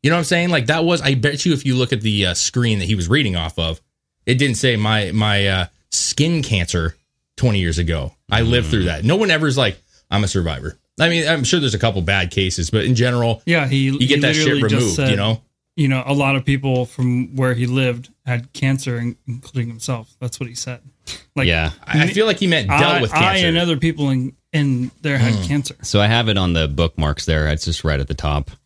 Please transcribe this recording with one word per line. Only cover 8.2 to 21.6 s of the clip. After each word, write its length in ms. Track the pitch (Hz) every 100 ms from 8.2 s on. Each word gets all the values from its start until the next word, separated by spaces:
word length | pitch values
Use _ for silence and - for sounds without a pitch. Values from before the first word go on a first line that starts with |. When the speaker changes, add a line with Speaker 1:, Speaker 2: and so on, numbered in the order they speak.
| _
Speaker 1:
I 120 | 104
lived 260 | 117 123 -
through 140 | 107
Speaker 2:
Mm. 40 | 87
Speaker 1:
that. 180 | 78 104
No 100 | 185
one 160 | 214
ever 160 | 156 151
is 100 | 135
like, 240 | 113 87 _ _ _
"I'm 140 | 101 101
a 20 |
survivor." 500 | 98 82 67 80 - _ -
I 80 | 165
mean, 160 | 170 151
I'm 180 | 160 127
sure 140 | 180
there's 120 | 139
a 60 | 104
couple 220 | 117 98
bad 300 | 87 98 87
cases, 380 | - 95 - 85
but 140 | 110 107
in 100 | 123
general, 460 | 123 123 117 113 -
Speaker 3:
Yeah, 200 | 170 139
he, 180 | 135 135
Speaker 1:
you 120 | 135
get 100 | 127
Speaker 3:
he 60 | 143
Speaker 1:
that 160 | 143 156
shit 80 | 156
Speaker 3:
literally 160 | 143
just 100 | 110
Speaker 1:
removed, 220 | 113 117 82
Speaker 3:
said, 120 | -
Speaker 1:
you 60 | 101
know? 260 | 101 113 _ _ _ -
Speaker 3:
you 100 | 143
know, 160 | 131 123
a 80 |
lot 220 | 143 139 139
of 100 | 131
people 400 | 139 139 127 123
from 500 | - 127 123 127 135
where 180 | 127
he 120 | 120 123
lived 440 | 127 131 120 123 _ -
had 260 | 120 123
cancer, 440 | - 135 135 135 117
in-, 160 | 120 117 -
including 440 | 123 - 131 117
himself. 440 | 113 - 120 110 _
That's 200 | 123 -
what 80 | 123
he 60 |
said. 280 | 120 - 123 - _ - - _ -
Like, 120 | 123
Speaker 2:
Yeah. 240 | 82